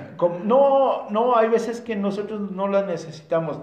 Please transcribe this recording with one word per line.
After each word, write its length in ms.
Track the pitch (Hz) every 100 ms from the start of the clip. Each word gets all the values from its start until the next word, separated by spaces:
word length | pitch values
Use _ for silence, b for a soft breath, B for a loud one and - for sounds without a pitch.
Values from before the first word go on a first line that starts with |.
| - -
com-, 280 | 175 175 208
no, 640 | 262 277 269 254 - -
no, 280 | 208 247 233
hay 100 | 220
veces 320 | 226 - 233
que 140 | - 208
nosotros 560 | 196 202 202 214 202
no 160 | 185 196
las 180 | 196 190
necesitamos. 760 | 165 - - - 165 160 151